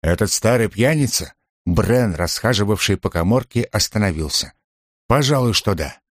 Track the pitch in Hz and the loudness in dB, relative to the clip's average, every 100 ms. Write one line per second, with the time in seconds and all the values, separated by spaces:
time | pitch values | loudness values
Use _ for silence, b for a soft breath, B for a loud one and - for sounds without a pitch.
0 | 78 87 - - 110 120 110 95 123 160 | 0 0 0 0 0 2 0 0 0 2
1 | 131 - - _ _ _ - 87 90 120 | 0 -2 -8 _ _ _ -2 0 2 2
2 | 117 78 87 - 110 120 104 107 - 98 | 2 0 -4 -2 -2 0 0 0 0 -2
3 | 98 85 85 120 135 120 - 107 - 110 | -2 -2 2 0 0 -4 -2 -2 -2 0
4 | 104 78 78 - - _ _ _ _ _ | -2 -2 -4 -4 -6 _ _ _ _ _
5 | _ 127 135 147 123 104 - 87 73 - | _ 0 2 2 2 0 0 -2 -4 -8
6 | _ | _